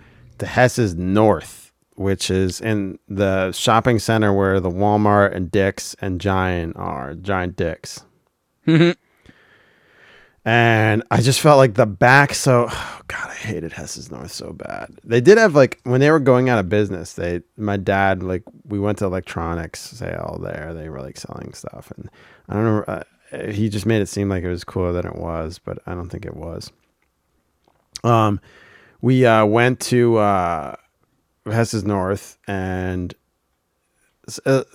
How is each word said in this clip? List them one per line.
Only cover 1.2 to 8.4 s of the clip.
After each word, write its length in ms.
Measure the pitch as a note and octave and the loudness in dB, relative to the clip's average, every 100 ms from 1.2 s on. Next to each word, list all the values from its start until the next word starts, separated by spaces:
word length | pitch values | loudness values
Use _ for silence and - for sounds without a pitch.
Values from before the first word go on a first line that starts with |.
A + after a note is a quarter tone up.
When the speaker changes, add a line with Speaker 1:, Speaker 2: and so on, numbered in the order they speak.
| A2 E2 - - - _ _ | 4 4 -2 -18 -20 _ _
Speaker 1:
which 380 | - F#2+ F#2+ - | -6 -4 -2 0
is 280 | F#2+ F#2+ - | 0 0 -2
in 380 | A2 G#2+ G2 F#2 - | -4 -4 -4 -10 -8
the 440 | G2 G2+ F#2+ F#2 | -2 0 0 -2
shopping 480 | - - A2+ B2+ A2+ | -2 0 2 2 0
center 340 | - A2 G#2+ | 0 2 2
where 260 | G2 G2 F#2+ | 2 2 0
the 120 | F2+ | 0
Walmart 640 | F2 G#2 G#2 G#2 G2+ G2+ F#2 | 0 0 2 4 4 4 0
and 160 | F2 | -2
Dick's 440 | G#2 F#2+ - - - | 0 0 -2 -10 -10
and 180 | G2+ F2+ | -8 -4
Giant 560 | G2 F#2+ F#2 F2 E2 F2 | -2 0 0 -2 -6 -8
are, 380 | F#2 C#2+ C2 | -8 -8 -10
Giant 420 | E2+ F#2 F#2+ F2+ F2+ | -10 -6 -4 -4 -4
Dick's. 480 | E2+ D#2+ - - - _ _ _ | -4 -4 -12 -18 -20 _ _ _